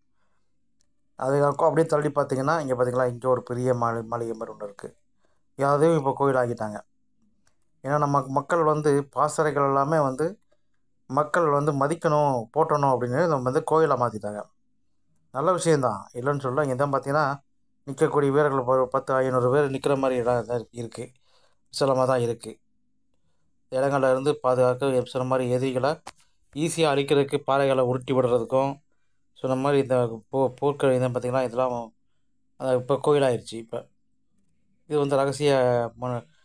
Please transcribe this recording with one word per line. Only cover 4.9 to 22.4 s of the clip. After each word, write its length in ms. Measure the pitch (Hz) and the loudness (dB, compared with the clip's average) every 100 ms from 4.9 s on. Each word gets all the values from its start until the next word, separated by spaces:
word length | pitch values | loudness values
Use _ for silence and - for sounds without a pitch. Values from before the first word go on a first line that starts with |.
| - _ _ _ _ _ - | -18 _ _ _ _ _ -4
அதையும் 380 | 139 143 160 165 | 0 4 4 4
இப்ப 160 | 135 | 0
கோயில் 220 | 131 139 131 | 0 2 2
ஆக்கிட்டாங்க. 420 | 120 120 110 104 - _ _ _ _ _ _ _ _ _ | 0 -2 -6 -8 -14 _ _ _ _ _ _ _ _ _
ஏன்னா, 140 | 131 147 | -4 0
நம்ம 280 | 147 143 135 | 2 0 0
மக்கள் 360 | 135 139 175 | -4 -2 0
வந்து 460 | 156 151 151 143 139 127 | 2 2 2 0 0 -2
பாசறைகள் 520 | 147 151 151 139 139 | 0 0 -2 0 0
எல்லாமே 320 | 139 139 160 | 0 2 2
வந்து 400 | 139 131 160 208 _ _ _ _ _ _ - | 0 0 -4 -6 _ _ _ _ _ _ -6
மக்கள் 400 | 131 151 180 160 | -2 0 0 2
வந்து 220 | 143 147 | 2 0
மதிக்கணும், 760 | 143 139 165 165 151 147 127 113 147 | 0 0 -2 0 2 2 0 -2 -2
போற்றணும் 340 | 156 147 139 | 0 2 2
அப்படின்னு 360 | 127 123 127 175 | 2 0 0 0
நம்ம 240 | 143 127 | 0 0
வந்து 120 | 139 156 | -2 2
கோயிலா 260 | 156 160 131 | 2 4 2
மாத்திட்டாங்க. 440 | 120 107 104 104 - _ _ _ _ _ _ _ _ | 0 -2 -8 -10 -12 _ _ _ _ _ _ _ _
நல்ல 200 | 131 160 | -4 -2
விஷயம்தான், 580 | 180 165 151 127 101 - | 0 2 2 2 -2 -10
இல்லைன்னு 300 | 127 127 143 | -6 -4 -2
சொல்லல. 180 | 127 131 | -2 -2
இங்க 120 | 147 127 | -2 0
தான் 180 | 143 | 0
பார்த்தீங்கன்னா, 320 | 135 139 143 147 156 _ _ _ _ - | -2 -2 -2 -2 -4 _ _ _ _ -14
நிக்கக்கூடிய 440 | 135 156 139 143 | -2 0 2 2
வீரர்கள் 320 | 139 147 135 | 2 2 0
ஒரு 240 | 120 131 127 | 2 2 2
பத்து, 260 | 135 - | -2 0
ஐந்நூறு 380 | 131 131 127 123 | 0 0 2 2
பேர் 200 | 139 143 | 2 0
நிக்கிற 260 | 135 143 143 | 0 -2 0
மாதிரி 220 | 135 127 | 0 0
இடம் 260 | 117 123 110 | 0 0 -2
தான் 120 | 120 | -6
இருக்கு, 200 | 110 120 | -8 -12
இருக்கு. 340 | 117 - 117 _ _ _ _ _ _ | -12 -12 -14 _ _ _ _ _ _
விசாலமா 320 | - 139 131 127 | -2 0 2 2
தான் 140 | 131 | 2
இருக்கு. 400 | 117 117 | 0 -4